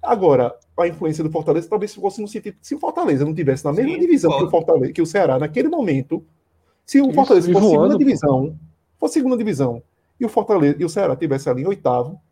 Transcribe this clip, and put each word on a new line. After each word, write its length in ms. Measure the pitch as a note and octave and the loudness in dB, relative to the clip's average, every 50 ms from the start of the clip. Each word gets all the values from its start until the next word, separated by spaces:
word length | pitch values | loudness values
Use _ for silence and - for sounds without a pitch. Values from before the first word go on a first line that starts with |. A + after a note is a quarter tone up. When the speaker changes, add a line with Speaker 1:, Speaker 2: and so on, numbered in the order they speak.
Speaker 1:
Agora, 560 | - - B3 G#3+ F#3 E3+ C#3+ B2+ B2 A#2+ - - _ _ _ - | -2 -2 -2 2 2 2 4 4 2 -2 -4 -8 _ _ _ -4
a 100 | F3 F3 | -2 -2
influência 360 | E3 - F3+ D#3+ D3+ D#3 D#3+ | -2 -4 -6 -6 -4 -4 -6
do 80 | D#3 | -4
Fortaleza 380 | D#3+ E3+ D#3+ E3+ D#3+ D#3+ E3 - | -4 -4 -2 0 -2 -2 -2 -4
talvez 240 | - G#3+ F#3+ G#3 - | -6 -6 -6 -6 -10
fosse 280 | G#3 F#3+ G3+ F#3+ - | -6 -6 -6 -6 -6
no 60 | G#3+ G#3 | -12 -10
sentido 260 | - A3 - G#3 G3 | -10 -12 -12 -12 -16
que 120 | _ _ - | _ _ -10
se 80 | C#4+ | -10
o 40 | D4 | -8
Fortaleza 440 | - - - - F4 A#3+ D#3 C3 C#3+ | -6 -6 -6 -4 -2 0 0 0 0
não 100 | D3+ D#3+ | -2 -4
tivesse 280 | D#3 F3 C3+ C3 C3 - | -4 -2 -2 -2 -2 -2
na 80 | D3+ | -4
mesma 220 | C#3+ F#3 B3+ C#4+ E4+ | -2 -2 -2 -2 -2
Speaker 2:
Sim, 60 | D#4+ | -2
Speaker 1:
divisão 320 | E4+ F4 E4+ C#4 - E3 | 2 2 2 2 2 2
que 60 | - C#3 | 0 2
o 20 | - | -2
Speaker 2:
concordo. 200 | - - E3 D#3+ | 0 0 0 2
Speaker 1:
Fortaleza, 280 | - E3 D#3 B2+ - - | 2 2 2 2 -2 -2
que 80 | - | -2
o 40 | E3 | -4
Ceará 320 | D#3+ D#3 G3+ F#3 C#3+ C3 B2+ | -2 0 0 2 2 2 0
naquele 280 | D3 D3+ D#3 G3 B3+ D#4 | -2 -2 -2 -2 -2 -2
momento, 540 | E4 E4+ B3+ F#3+ C#3+ C3+ C3+ _ E3 F3+ - _ _ _ _ _ _ _ _ _ _ _ _ | 0 -2 -2 0 -2 -2 -2 _ -6 -8 -8 _ _ _ _ _ _ _ _ _ _ _ _
se 140 | - - C#4 | 2 2 4
o 40 | C#4 | 4
Speaker 3:
Isso, 80 | C4+ A#3 | 4 4
Speaker 1:
Fortaleza 360 | C#4+ C4+ C4+ C4 F#3 E3+ F3 | 2 4 6 6 4 4 4
Speaker 3:
e 40 | F3+ | 4
Speaker 1:
fosse 120 | G3 G3+ | 4 6
Speaker 3:
voando, 100 | G#3+ E3 | 6 6
Speaker 1:
segunda 180 | D3 D#3 - D4 | 6 4 4 2
Speaker 3:
pô. 40 | - | 2
Speaker 1:
divisão, 600 | D4 C4+ A#3 - - D3 C3+ C3 C3+ D#3 D#3+ - - - _ _ _ _ _ _ | 2 2 2 0 0 0 0 0 0 -4 -8 -12 -20 -20 _ _ _ _ _ _
fosse 160 | - D4 - | -6 -2 -2
segunda 240 | E4 C4 C4 B3+ A#3 | 0 0 0 -2 -2
divisão, 460 | - G#3+ F#3 C3 C#3 B2 A#2 A#2 - _ _ _ _ _ _ _ | -2 -4 -2 -2 -2 -4 -4 -6 -14 _ _ _ _ _ _ _
e 60 | B3+ | -6
o 40 | A3 | -2
Fortaleza, 460 | - - G#3 G#3+ G#3+ F#3+ D3+ C#3+ C#3+ C#3+ | -2 -2 0 2 2 2 4 2 2 0
e 40 | F3 | -4
o 40 | E3+ | -4
Ceará 260 | D#3+ G#3 G3 - - | -2 -2 -2 -2 -2
tivesse 340 | - F3 D#3 C3+ C3+ C3+ D3+ | -2 -2 -4 -4 -4 -2 -2
ali 120 | B2+ B2 | -4 -2
em 60 | C#3 F#3 | -2 -4
oitavo 520 | G3 F#3+ - C3+ B2 B2 - D3+ F#3 - _ _ | -6 -2 -2 -2 0 0 -2 -4 -10 -16 _ _